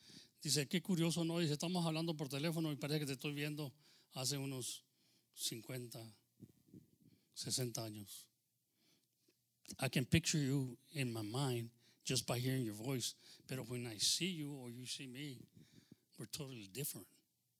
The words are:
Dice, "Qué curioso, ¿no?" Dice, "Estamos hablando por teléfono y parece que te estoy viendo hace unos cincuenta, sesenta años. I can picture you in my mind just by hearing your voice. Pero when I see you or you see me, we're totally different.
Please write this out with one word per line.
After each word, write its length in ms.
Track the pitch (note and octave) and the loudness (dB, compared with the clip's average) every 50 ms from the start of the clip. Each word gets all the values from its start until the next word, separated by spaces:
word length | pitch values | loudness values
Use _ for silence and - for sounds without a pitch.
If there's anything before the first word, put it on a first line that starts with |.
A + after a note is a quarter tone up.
| - - - - - - _ - | -20 -20 -20 -20 -20 -20 _ -6
Dice, 240 | - D3 C3 D3+ C3 - | 0 2 4 4 4 2
"Qué 120 | G3 F3 | 0 0
curioso, 440 | - G3+ F3+ D#3+ E3 E3+ D#3 E3+ E3 | 2 4 4 4 4 4 4 2 2
¿no?" 140 | E3 E3 F3 | 2 4 4
Dice, 140 | E3+ D3 | 4 4
"Estamos 320 | D3+ D3 E3+ F3 F3+ F3 E3 | 4 2 0 0 2 4 4
hablando 320 | E3 D#3 D#3+ E3 E3+ D#3+ | 4 4 2 2 0 0
por 120 | D3+ D#3+ B2+ | -2 -2 -2
teléfono 440 | C#3 C#3 D3+ E3+ D#3+ E3+ D#3+ D3+ | 0 0 0 2 2 2 2 2
y 40 | C#3+ | 0
parece 240 | - D#3 C#3 D#3 D3+ | 0 0 2 2 2
que 60 | D3 | 2
te 60 | C3+ | 0
estoy 220 | C3+ A#2+ - D3 C#3+ | -2 -2 -2 -2 0
viendo 400 | D3 D3 D3+ D3 D3+ D3 C3 - _ _ - - - _ _ - | 0 -2 -2 -2 -2 -4 -6 -6 _ _ -20 -20 -20 _ _ -6
hace 240 | C3 B2+ B2+ C#3+ C#3 | 0 0 2 2 2
unos 460 | C3+ C#3 C3+ B2+ A#2+ - - - _ _ _ _ _ _ _ _ _ _ _ | 0 -2 -2 -2 -4 -4 -6 -8 _ _ _ _ _ _ _ _ _ _ _
cincuenta, 640 | - - - B2 A2+ - - B2+ B2+ B2 A#2 - A#2 A2+ A2+ - _ _ _ _ _ - - _ _ _ - - - - _ _ _ - - - _ _ _ - | -4 -2 -2 -2 -4 -6 -6 -6 -6 -6 -8 -10 -10 -12 -12 -16 _ _ _ _ _ -20 -20 _ _ _ -18 -18 -18 -18 _ _ _ -20 -20 -20 _ _ _ -12
sesenta 500 | - - B2+ - C3 B2+ A#2+ A2 - A2+ | -8 -4 0 0 2 0 0 -2 -4 -6
años. 420 | A2 G#2+ G#2+ G2+ - - - - _ _ _ _ _ _ _ _ _ _ _ _ _ _ _ _ _ _ _ _ _ _ _ _ _ _ _ _ - - - | -4 -8 -10 -10 -12 -14 -16 -16 _ _ _ _ _ _ _ _ _ _ _ _ _ _ _ _ _ _ _ _ _ _ _ _ _ _ _ _ -14 -4 -2
I 100 | C3+ B2+ | -2 2
can 180 | - C#3 A#2+ | 2 2 4
picture 360 | - E3 E3 - - - D3+ | 6 4 6 6 4 4 4
you 360 | C#3 B2+ C#3 C#3+ C3 B2 A2+ - - - | 4 4 4 4 2 0 -4 -10 -16 -6
in 200 | - D3 B2+ A#2+ | -2 0 0 0
my 100 | A2+ A2+ | 0 -2
mind 480 | G#2+ G#2 A#2+ C#3 C#3+ C3 A#2+ A#2 A#2 A#2 - _ _ - - _ - | -2 -2 0 2 2 4 2 2 -2 -4 -10 _ _ -20 -20 _ -2
just 220 | - C3 B2 - | 2 2 2 2
by 140 | - B2 A#2+ | 2 0 2
hearing 240 | B2+ C3 C3 C3 A#2 | 2 2 2 2 0
your 100 | G#2+ G#2 | 0 -2
voice. 400 | G#2+ A2 C#3 C3+ A#2 - - - - - - - - - | -4 -2 -2 -2 0 -2 -4 -4 -6 -18 -20 -20 -18 -8
Pero 180 | - C3+ C3 A2+ | -6 -6 -6 -4
when 220 | A2+ B2 B2 A#2+ | -4 -4 -4 -4
I 120 | A#2+ A2 F#2+ | -6 -2 2
see 360 | - - - - E3 F#3+ F3 | 4 4 4 4 2 0 0
you 160 | D3+ D3 C#3+ | 0 -4 -4
or 200 | D3 C3 B2 A#2+ | -6 -8 -8 -8
you 160 | A#2 B2+ B2 | -8 -8 -6
see 200 | - - - C#3 | -6 -6 -6 -6
me, 320 | B2+ A#2+ C#3 D3+ C#3+ B2 - - - _ - - - - - - _ - _ _ _ - - | -8 -8 -8 -8 -8 -8 -10 -14 -18 _ -20 -20 -20 -20 -20 -20 _ -20 _ _ _ -14 -14
we're 120 | A2+ - | -10 -8
totally 380 | - - C#3+ C3+ C3 A2 G2+ F#2+ | -6 -8 -6 -8 -8 -10 -12 -8
different. 380 | F#2 B2+ D3+ - - G#2 F2+ - _ _ _ _ _ _ _ _ _ | -6 -4 -4 -2 -4 -6 -12 -14 _ _ _ _ _ _ _ _ _